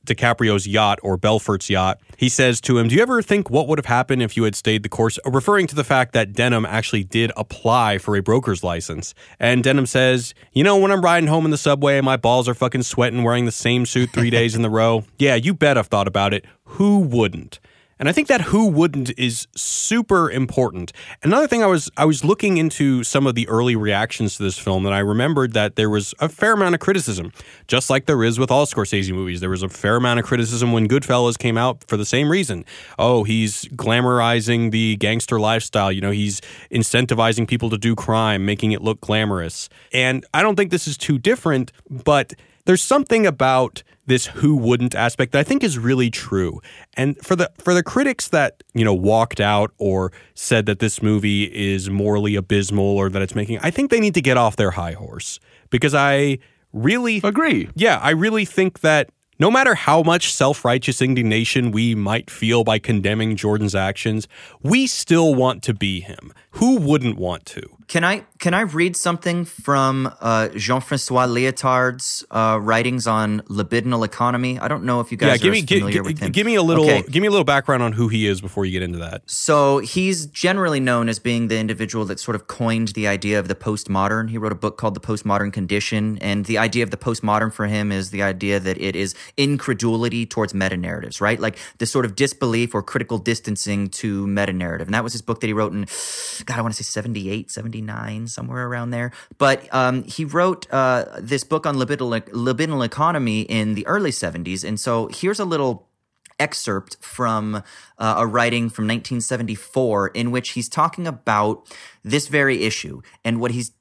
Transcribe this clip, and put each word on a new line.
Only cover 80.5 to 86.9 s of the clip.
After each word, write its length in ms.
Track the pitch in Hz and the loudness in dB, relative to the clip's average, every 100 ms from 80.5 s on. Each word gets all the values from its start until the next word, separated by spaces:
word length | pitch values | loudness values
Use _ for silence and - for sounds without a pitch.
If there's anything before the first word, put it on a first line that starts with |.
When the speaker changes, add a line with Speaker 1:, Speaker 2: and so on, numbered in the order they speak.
| 196 180 143 | 0 0 0
Speaker 3:
known 300 | 127 120 117 | 0 0 0
as 100 | 110 | -4
being 300 | 123 117 113 | -2 -2 -2
the 80 | 110 | -2
individual 480 | 110 90 107 113 101 | -2 -4 -6 -4 -6
that 140 | 95 | -8
sort 160 | - 104 | -6 -6
of 120 | - | -8
coined 420 | - 117 113 110 | -4 -2 -2 -4
the 180 | 104 104 | -2 -2
idea 320 | 101 104 104 | -2 0 -2
of 100 | 92 | -2
the 60 | 98 | -6
postmodern. 720 | - 104 - 98 98 110 110 | -4 -6 -4 -2 0 0 -4
He 80 | 113 | -4
wrote 160 | 107 | -6
a 20 | 101 | -4
book 220 | 110 - | -6 -4
called 160 | 110 | -6
The 80 | 95 | -6
Postmodern 500 | - 107 104 101 101 | -6 -4 -2 -2 -2
Condition, 680 | 98 90 101 - 110 107 107 | -4 -2 -2 -2 -2 -4 -4
and 260 | 104 101 98 | -4 -4 -2
the 120 | 107 | 0
idea 260 | 113 120 | 0 -2
of 80 | 113 | -4